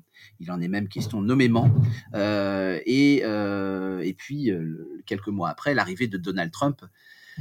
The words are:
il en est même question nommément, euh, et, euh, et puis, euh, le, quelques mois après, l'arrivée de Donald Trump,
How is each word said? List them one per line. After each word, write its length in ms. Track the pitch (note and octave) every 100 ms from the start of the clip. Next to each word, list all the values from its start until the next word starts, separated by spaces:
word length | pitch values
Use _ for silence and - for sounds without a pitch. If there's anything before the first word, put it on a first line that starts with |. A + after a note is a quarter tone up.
| _ _ - -
il 140 | -
en 80 | F2+
est 80 | F2
même 200 | G2 G2+
question 320 | - G#2+ A2
nommément, 520 | G2+ C3+ B2 A#2 B2 A2 A2 - -
euh, 640 | G#2+ G#2 G#2 G2 G2 F#2+ F2
et, 380 | - C3 C#3+ C#3+
euh, 760 | G#2+ G#2+ G2+ G2+ G2 F#2+ F#2+ F#2
et 100 | F2
puis, 380 | F#2+ - C#3+ C3
euh, 120 | F2+
le, 400 | E2 D#2+ D#2+ - -
quelques 220 | G2+ G#2
mois 200 | G2+ E2
après, 260 | D#2 C#3+
l'arrivée 320 | C3 F#2 F#2 B2
de 120 | G2
Donald 340 | F2 F#2+ E2
Trump, 300 | - C#3+ C#3 F#2 _ - - - -